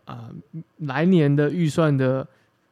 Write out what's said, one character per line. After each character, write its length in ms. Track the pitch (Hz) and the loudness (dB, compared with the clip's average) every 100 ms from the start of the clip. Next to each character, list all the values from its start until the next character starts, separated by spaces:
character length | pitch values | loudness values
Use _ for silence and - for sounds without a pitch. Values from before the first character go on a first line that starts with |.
啊， 260 | - 127 117 143 - 160 - - | -18 -16 -16 -18 -18 -18 -18 -12
来 280 | 147 131 | -8 -2
年 300 | 170 185 147 | 2 4 4
的 160 | 143 147 | 2 0
预 180 | 156 165 | 0 -2
算 280 | 139 160 139 | 2 2 2
的 280 | 131 131 135 _ _ _ _ | 0 -2 -6 _ _ _ _